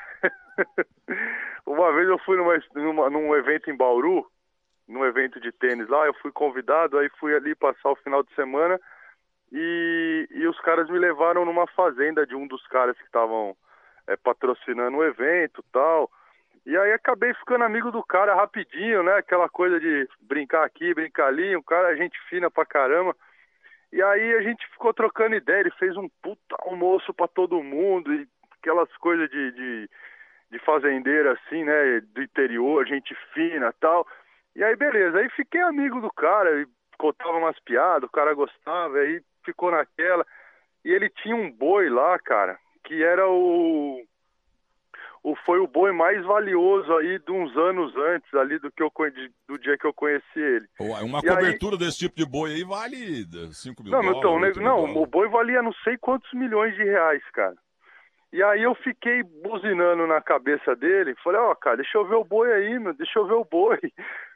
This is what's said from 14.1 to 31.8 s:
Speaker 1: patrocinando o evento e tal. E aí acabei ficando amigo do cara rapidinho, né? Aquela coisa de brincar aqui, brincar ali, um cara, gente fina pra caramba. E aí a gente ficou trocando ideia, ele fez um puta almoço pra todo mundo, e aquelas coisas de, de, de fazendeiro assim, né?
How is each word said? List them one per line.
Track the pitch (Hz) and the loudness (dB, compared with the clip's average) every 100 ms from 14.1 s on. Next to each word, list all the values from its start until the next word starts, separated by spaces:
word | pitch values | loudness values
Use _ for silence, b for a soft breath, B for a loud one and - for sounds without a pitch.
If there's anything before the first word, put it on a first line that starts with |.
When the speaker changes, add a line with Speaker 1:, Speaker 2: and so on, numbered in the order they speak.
| 98 | -4
Speaker 1:
patrocinando | - 117 127 123 - 120 123 135 | -2 0 0 -2 -4 -4 -2 0
o | |
evento | 160 113 135 175 156 - - | -2 0 0 0 -2 -6 -4
e | |
tal. | 123 151 160 135 b b b b b - | 0 2 2 -2 b b b b b -4
E | 160 | 0
aí | 202 | 2
acabei | 226 - 226 247 233 | 0 0 0 0 -2
ficando | - 247 | -2 0
amigo | 233 220 233 | 0 -2 -4
do | 226 | -6
cara | - 180 208 185 | -2 2 4 2
rapidinho, | 208 220 180 143 214 214 | 0 -2 -10 -6 -2 0
né? | 175 196 | 2 2
Aquela | - 180 170 | 2 0 0
coisa | - 180 170 | 0 0 0
de | 160 147 131 _ | 0 -2 -4 _
brincar | 107 156 139 160 151 | -8 -8 -2 0 0
aqui, | - 170 | -2 -4
brincar | 160 160 - 139 | -4 -4 0 0
ali, | 139 190 180 | 2 -2 -2
um | |
cara, | - 170 180 151 | 0 2 2 0
gente | 175 - - | -4 -8 -10
fina | 180 170 | -4 -2
pra | - 160 | -2 -2
caramba. | 147 131 160 185 - b b b b b b b | 0 2 2 0 -4 b b b b b b b
E | 165 | 0
aí | 196 202 226 226 | 2 2 2 0
a | |
gente | 208 233 - | 0 -4 -10
ficou | - 233 | -4 -2
trocando | - 226 - 220 220 | 2 0 2 0 0
ideia, | - 190 | 0 0
ele | 180 | 0
fez | - 190 180 | 0 -4 -2
um | 185 _ | -10 _
puta | 175 208 - - | -14 -14 -12 -10
almoço | 180 180 180 185 - | -8 0 2 2 0
pra | 180 175 | -2 -2
todo | - 180 170 | 0 0 0
mundo, | 139 143 196 185 147 | -4 -2 0 0 0
e | 151 139 _ _ _ | -4 -6 _ _ _
aquelas | 160 170 160 - | 0 0 0 -2
coisas | 170 170 156 | 0 0 -2
de, | 143 135 | -4 -8
de, | 123 127 113 104 B B B B B B | -8 -10 -10 -12 B B B B B B
de | 117 | -6
fazendeiro | - 151 139 135 135 151 143 | 2 2 2 0 2 2 2
assim, | 123 - 160 | 0 -4 -6
né? | 151 151 | 0 2